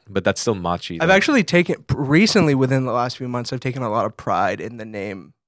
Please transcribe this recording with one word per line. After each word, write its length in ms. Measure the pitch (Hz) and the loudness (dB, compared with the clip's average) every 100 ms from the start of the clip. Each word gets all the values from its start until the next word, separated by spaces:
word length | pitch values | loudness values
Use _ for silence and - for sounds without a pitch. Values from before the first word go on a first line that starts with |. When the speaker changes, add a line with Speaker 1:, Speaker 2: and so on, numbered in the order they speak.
| - | -6
Speaker 1:
but 140 | 98 | -2
that's 160 | 98 95 | -2 0
still 140 | 120 98 | -2 -2
Machi, 440 | 87 87 - 82 | -2 -4 -6 -2
Speaker 2:
I've 80 | 165 | 4
Speaker 1:
though. 40 | |
Speaker 2:
actually 300 | 196 - 277 | 4 4 2
taken, 400 | 170 175 180 - | 4 2 2 -2
p-, 120 | - - | -4 -4
recently 580 | 135 160 214 208 156 135 | 2 4 6 4 4 4
within 300 | 127 131 127 | 2 2 0
the 80 | |
last 240 | 120 123 - | -2 -2 -6
few 100 | 123 | -6
months, 240 | 123 117 | -6 -6
I've 80 | 127 | -6
taken 240 | 131 131 | -6 -6
a 60 | 117 | -4
lot 160 | 110 104 | -2 -2
of 100 | - | -4
pride 440 | - 90 95 101 | -2 0 0 -2
in 160 | 98 117 | -8 -12
the 80 | 110 | -12
name 480 | 107 101 98 71 _ | -8 -8 -10 -14 _